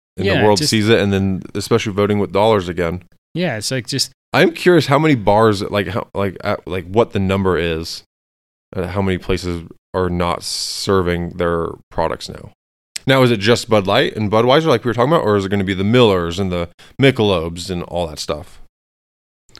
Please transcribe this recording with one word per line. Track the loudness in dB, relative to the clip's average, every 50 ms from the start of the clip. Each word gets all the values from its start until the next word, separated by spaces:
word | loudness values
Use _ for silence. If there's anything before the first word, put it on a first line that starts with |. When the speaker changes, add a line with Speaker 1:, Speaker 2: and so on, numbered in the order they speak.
| _ _ -8
Speaker 1:
and | -4 -2
Speaker 2:
Yeah, | 0 2 2
Speaker 1:
the | 4
world | 4 2 2
Speaker 2:
just | 0 0
Speaker 1:
sees | 0 2 4 4
it, | 4 4
and | 4 2
then | 2 0 0 0 -2 -4 -8 -8 -8
especially | -8 -2 0 0 0 0 -2 -2
voting | 0 0 0 0 0
with | -2 -2
dollars | 0 2 2 4 4 2 0 -2
again. | -4 -4 -4 -4 -4 -8 -12 _ _ _ _ _ -8
Speaker 2:
Yeah, | -6 -6 -4 -6
it's | -6 -6 -6
like, | -6 -6 -6
just | -6 -4 -4 -4 -6 _ _ _ _
Speaker 1:
I'm | 2 2 2 2
curious | 2 2 4 4 6 6 4
how | 4 2 2
many | 4 4 2
bars, | 2 2 2 4 4 4 4 2 0
like, | -4 -4 -2 -4 -4 -2
how, | -6 -8 -8 _ -6
like, | -4 -4 -4 -6 -6 -6
uh, | -4 -6 -6 -6
like, | -8 -8 -8 -8
what | -2 0 0 0 2
the | 0 -2
number | 0 0 0 0 0 0 0
is, | 0 0 -2 -2 -4 -6 -8 -12 -14 _ _ _ _ _ _ _ _ _ _ _ _ _ -14 -8
uh, | -8 -8 -6
how | -4 -2
many | -2 0 -2 -2
places | -2 -4 -4 -4 -4 -6 -6 -6 -8 -12 -20 _ _ _ -4
are | -2 -2 0
not | 0 0 -2 -2 -2 -4
serving | -6 -8 -8 -8 -8 -8 -8 -8 -2 0 0 2 2 0 -2 -2 -4 -6 -6 -4
their | -2 -2 -2 -2 -4 -6 -8 -12 _ _
products | -6 -4 -4 -4 -4 -6 -10 -14
now. | -16 -16 -18 -20 _ _ _ _ _ _ _ _ -12 -4 0
Now, | 2 4 4
is | 4 4
it | 2 2
just | 2 2 2 2 2 0
Bud | 0 2 2
Light | 2 0 0 0 -2 -2
and | -4 -2 0
Budweiser | 2 2 4 4 2 2 4
like | 2 0 0 0
we | -2
were | 0
talking | 0 0 2
about, | 2 0 2
or | 2 2
is | 2 0
it | 0
gonna | -2 -2 -2
be | -2 -2
the | 0 0
Millers | 2 4 6 6 6 4 2 0 -2 -4 -4
and | -4 -4
the | -4 -4 -6 -8 _ _ -20 -14 _ 2
Michelobs | 2 2 4 4 2 2 2 0 -2 -6 -8 -10 -8 -8
and | -8 -8 -8
all | -6 -6 -6 -6 -6
that | -8 -12
stuff? | -8 -8 -8 -8 -8 -16 -20 -20 -20 -20 _ _ _ _ _ _ _ _ _ _ _ _ _ _ _ _ _